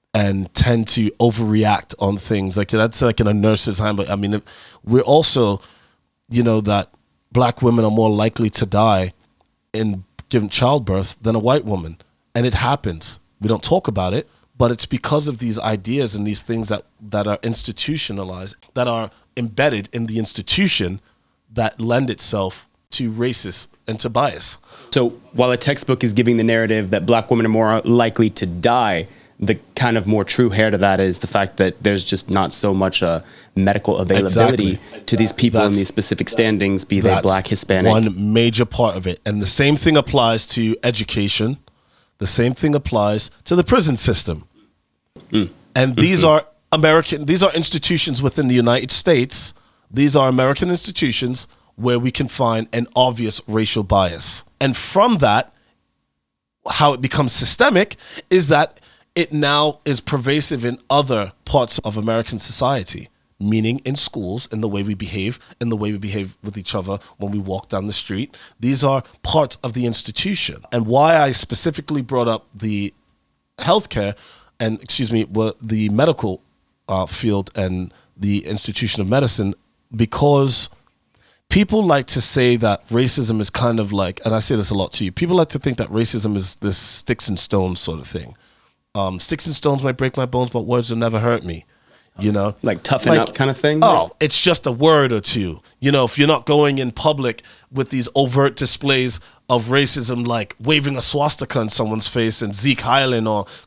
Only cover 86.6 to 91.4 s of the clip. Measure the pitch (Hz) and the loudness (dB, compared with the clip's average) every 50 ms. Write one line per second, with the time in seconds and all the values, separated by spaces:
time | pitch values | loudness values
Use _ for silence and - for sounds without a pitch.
86.6 | - 101 95 - - - - - - - 120 - - - 98 87 - - - 98 | -4 -2 -2 -2 -2 -2 -4 -4 -2 -4 -4 -4 -2 -4 -2 -2 -2 0 0 0
87.6 | 92 92 90 - - - 82 78 65 - - 85 62 58 - _ _ _ _ _ | 0 0 -2 -4 -4 -4 -6 -8 -10 -10 -10 -10 -12 -12 -20 _ _ _ _ _
88.6 | _ _ _ _ _ _ - 104 98 92 92 90 - - 160 143 - 165 143 - | _ _ _ _ _ _ -6 -4 -4 -4 -4 -4 -4 -4 -4 -4 -4 -4 -4 -2
89.6 | - 151 139 135 135 135 127 - 135 131 - 135 127 123 127 123 127 120 - 120 | 0 0 0 0 -2 -4 -2 -2 -4 -4 -2 -4 -4 -2 -2 -2 -2 -2 -4 -6
90.6 | 104 117 123 123 117 117 113 113 117 117 113 110 110 120 117 - | -2 0 -2 -2 0 -2 -2 -2 -2 -2 -2 0 0 0 -2 -2